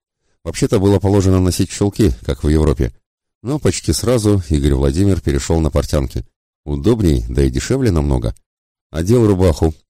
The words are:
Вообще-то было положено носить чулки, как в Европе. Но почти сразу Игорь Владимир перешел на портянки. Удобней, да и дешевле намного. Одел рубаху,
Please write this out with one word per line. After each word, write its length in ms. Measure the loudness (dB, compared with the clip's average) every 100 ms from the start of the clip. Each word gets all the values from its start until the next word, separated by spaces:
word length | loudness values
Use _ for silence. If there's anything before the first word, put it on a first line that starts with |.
| _ _ _ _
Вообще-то 340 | -12 -4 0 2
было 200 | 2 2
положено 420 | 2 2 2 2
носить 300 | 2 0 -4
чулки, 420 | -2 -4 2 0 0
как 200 | -6 -4
в 40 | 0
Европе. 460 | 2 2 0 -4 -6 _ _ _ _
Но 160 | -8 -4
почти 340 | -2 -2 -4
сразу 500 | -2 0 0 2 0 0
Игорь 240 | 0 2
Владимир 460 | 2 0 0 0 0
перешел 400 | -2 -4 0 0
на 100 | 0
портянки. 540 | -2 -2 -2 -4 -8 -12 _ _ _
Удобней, 600 | -8 -2 0 2 2 0 -2
да 140 | 0
и 80 | 0
дешевле 400 | -2 -4 -2 0
намного. 440 | 0 0 0 -2 -8 _ _ _ _ _
Одел 360 | -6 0 2 4
рубаху, 480 | 4 2 2 -2 -4